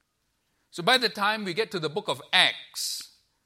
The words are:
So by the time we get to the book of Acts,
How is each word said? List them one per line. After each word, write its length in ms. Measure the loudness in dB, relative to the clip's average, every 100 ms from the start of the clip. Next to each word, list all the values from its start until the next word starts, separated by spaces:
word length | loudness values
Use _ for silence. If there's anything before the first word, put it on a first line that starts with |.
| _ _ _ _ _ _ _
So 140 | -2
by 160 | 2 2
the 100 | 2
time 360 | 0 -2 -2
we 100 | -4
get 160 | -4 -4
to 80 | -4
the 100 | -4
book 180 | -4 -4
of 140 | -6 2
Acts, 800 | 4 4 2 -8 -8 -8 -8 -12 _ _ _